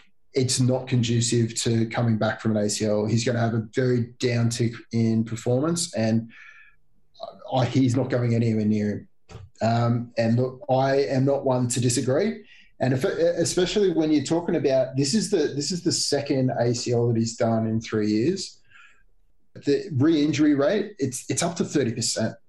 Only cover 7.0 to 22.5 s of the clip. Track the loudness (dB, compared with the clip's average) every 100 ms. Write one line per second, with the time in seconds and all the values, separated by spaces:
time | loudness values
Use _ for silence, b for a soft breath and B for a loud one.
7 | _ -16 -16 -16 -4 -2 2 2 2 2
8 | 0 0 2 2 2 2 2 2 0 -4
9 | -10 _ -20 -20 -18 -4 0 2 2 0
10 | -2 -2 0 2 0 -4 -2 0 2 2
11 | 2 2 2 2 0 0 0 0 0 0
12 | 0 0 0 -4 B B B -4 -2 0
13 | -2 0 0 0 0 0 0 2 2 2
14 | 2 2 2 -2 0 0 2 2 2 0
15 | 0 0 0 0 0 -2 -4 -2 -2 -2
16 | -2 -2 0 0 0 0 0 -2 0 0
17 | 2 0 -2 -2 0 0 0 -4 -2 -2
18 | 0 0 0 -2 -6 -16 b b b b
19 | b -20 _ -20 -20 -10 -2 -2 -2 0
20 | 2 2 2 2 2 4 2 0 -4 -6
21 | -6 -6 -6 -4 -4 -2 -2 0 -2 -2
22 | -4 -2 -4 -6 _